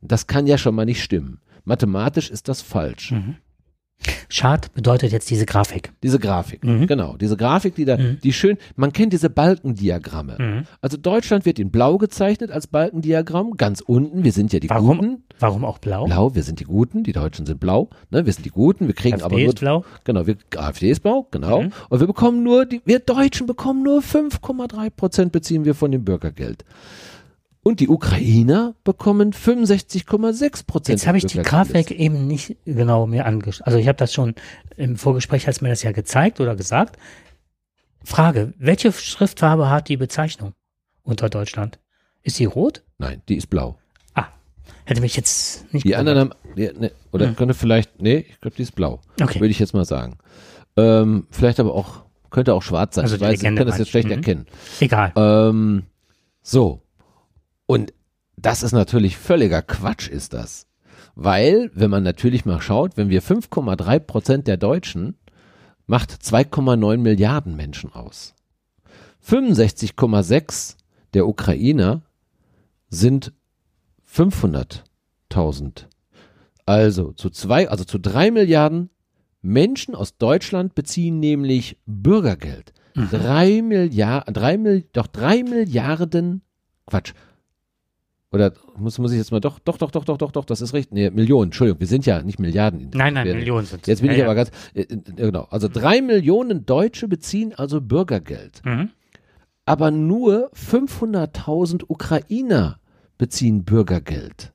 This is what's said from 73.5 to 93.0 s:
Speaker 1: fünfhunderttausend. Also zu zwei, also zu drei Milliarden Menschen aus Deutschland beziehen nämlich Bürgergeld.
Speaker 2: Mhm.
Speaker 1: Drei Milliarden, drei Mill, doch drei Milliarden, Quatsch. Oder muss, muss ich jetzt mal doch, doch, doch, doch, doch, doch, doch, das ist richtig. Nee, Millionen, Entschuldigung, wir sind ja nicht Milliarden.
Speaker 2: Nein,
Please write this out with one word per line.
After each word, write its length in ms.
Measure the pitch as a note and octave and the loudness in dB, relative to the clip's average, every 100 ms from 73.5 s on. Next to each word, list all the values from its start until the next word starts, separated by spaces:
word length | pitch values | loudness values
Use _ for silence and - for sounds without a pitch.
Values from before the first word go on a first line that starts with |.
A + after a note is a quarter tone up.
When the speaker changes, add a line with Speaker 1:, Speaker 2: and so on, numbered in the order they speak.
| _ _ _ _ _ | _ _ _ _ _
Speaker 1:
fünfhunderttausend. 1900 | _ - F3+ F#3 G2+ D2 - - _ _ _ _ _ - D#2+ C#2 C#2+ - - _ _ _ _ _ _ _ - | _ 0 0 2 -2 -2 -6 -12 _ _ _ _ _ -2 -2 -2 -10 -14 -20 _ _ _ _ _ _ _ 0
Also 460 | G#2 A2 F#2+ D#2+ | 4 4 2 -4
zu 180 | C#2+ F#2 | -6 -10
zwei, 380 | - F#2+ B2 F#3+ | -8 -2 0 2
also 160 | G#2 | -2
zu 140 | F2+ G#2 | -6 -4
drei 320 | F#2 G#2 F#3+ | -2 2 2
Milliarden 600 | A#3 G3 D#3+ D3+ E3 F3+ _ _ _ _ _ | 2 2 4 2 0 -6 _ _ _ _ _
Menschen 520 | F2+ A2 F#3 C4 - | -2 2 2 0 -8
aus 220 | B3 G2 _ | -8 -8 _
Deutschland 580 | A#2 D#3+ - F#3 F#3 | 0 0 0 -4 -4
beziehen 460 | - D3 - E3+ E3 | -4 -6 -4 -2 0
nämlich 580 | D3+ D3 C#3 C3 A#2+ - - | 0 0 0 -2 -2 -14 -12
Bürgergeld. 840 | G#2+ G#2+ G#3+ D#3+ F#2 D#2 C2 - _ _ | -2 2 4 2 -2 -6 -12 -16 _ _
Speaker 2:
Mhm. 140 | - G#2+ | -6 -2
Speaker 1:
Drei 520 | G#2+ A#2 C#3+ F#3 G#3+ | -2 0 4 4 4
Milliarden, 720 | A3+ G3+ F3 A2 G#2+ C3+ - | 2 0 0 0 0 0 -4
drei 220 | G#2 A2+ F#3 | -2 0 0
Mill, 280 | A3 G3 - | 2 0 0
doch 140 | - A#2 | -6 -6
drei 360 | - B2 A3 | -4 0 2
Milliarden, 1000 | B3 A#3+ G#3+ A#2+ C3 D#3+ E3+ E3+ E3+ F#3 _ _ _ _ - | 0 -2 0 -2 -2 -2 -2 -2 -2 -4 _ _ _ _ -6
Quatsch. 260 | G2+ - - _ _ _ _ _ _ _ _ _ _ _ | -6 -4 -20 _ _ _ _ _ _ _ _ _ _ _
Oder 200 | G2+ G2+ - _ - | 0 0 0 _ -10
muss, 220 | A2 A2+ | -8 -4
muss 140 | B2 | -2
ich 60 | A#2+ | -2
jetzt 120 | A2 | 0
mal 100 | A2+ | -2
doch, 180 | C#3+ C#3+ | -2 -4
doch, 160 | - E3 | -6 -4
doch, 140 | D3+ | -4
doch, 120 | D#3+ | -4
doch, 120 | C#3+ D3 | -4 -4
doch, 160 | D3 | -4
doch, 120 | C3 | -6
das 160 | - A2+ | -6 -6
ist 140 | A#2+ | -4
richtig. 180 | C#3+ C#3 | -4 -4
Nee, 180 | G2+ G2+ | -2 -2
Millionen, 380 | F#2+ A2+ C3+ G2 | 2 4 4 2
Entschuldigung, 320 | - B2 E2 | 2 0 2
wir 60 | F#2 | 0
sind 180 | B2 C3 | 0 2
ja 140 | F2 | 0
nicht 180 | E2 G2+ | -2 -4
Milliarden. 500 | F#2 E2 G#2+ E2+ - | -2 0 0 -2 -8
Speaker 2:
Nein, 220 | C3 | -2